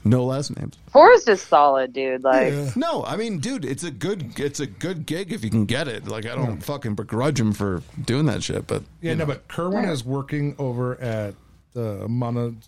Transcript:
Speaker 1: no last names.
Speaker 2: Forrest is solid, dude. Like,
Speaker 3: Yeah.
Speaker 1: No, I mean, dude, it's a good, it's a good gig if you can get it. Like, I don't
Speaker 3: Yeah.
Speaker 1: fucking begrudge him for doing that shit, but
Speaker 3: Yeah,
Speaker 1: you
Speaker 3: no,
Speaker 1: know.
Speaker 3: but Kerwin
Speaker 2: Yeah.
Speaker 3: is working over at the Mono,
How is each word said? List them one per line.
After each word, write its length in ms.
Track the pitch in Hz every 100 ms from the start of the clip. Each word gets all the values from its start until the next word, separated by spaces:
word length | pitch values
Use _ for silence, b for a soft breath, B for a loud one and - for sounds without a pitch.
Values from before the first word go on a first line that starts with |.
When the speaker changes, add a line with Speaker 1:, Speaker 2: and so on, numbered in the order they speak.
Speaker 1:
no 200 | 104 127
last 320 | 127 135 139 -
names. 180 | - - -
Speaker 2:
Forrest 380 | 277 392 480 233
is 120 | 190
solid, 500 | - 156 147 135 127
dude. 320 | 131 131 131
Like, 280 | 131 131 131
Speaker 3:
Yeah. 180 | 143 139
Speaker 1:
No, 300 | 233 330 262
I 120 | 117 175
mean, 220 | 226 175
dude, 260 | 220 262
it's 200 | 127 139
a 60 | 175
good, 460 | - 180 202 143 -
it's 180 | 143 147
a 80 | 123
good 400 | 95 165 165 -
gig 260 | 160 190
if 120 | 113
you 60 | 107
can 140 | 110
get 220 | 104 127 147
it. 220 | - -
Like, 180 | 110 113
I 80 |
don't 200 | 131 127 104
Speaker 3:
Yeah. 40 |
Speaker 1:
fucking 340 | - 139 113 104
begrudge 420 | 104 110 143 127
him 120 | 107
for 300 | 101 101 87 - -
doing 220 | - 131 156
that 160 | 98
shit, 240 | - 98 -
but 160 | 104 - -
Speaker 3:
Yeah, 120 | 165
Speaker 1:
you 40 | 160
Speaker 3:
no, 80 | 151
Speaker 1:
know. 60 |
Speaker 3:
but 120 | 120 -
Kerwin 360 | - 180 214
Speaker 2:
Yeah. 80 | 196
Speaker 3:
is 120 | 139
working 520 | 120 139 139 147 143 143
over 420 | 135 120 123 127
at 340 | 123 110 104 92 _ - _
the 360 | 123 113 98 101
Mono, 480 | 120 120 120 120 113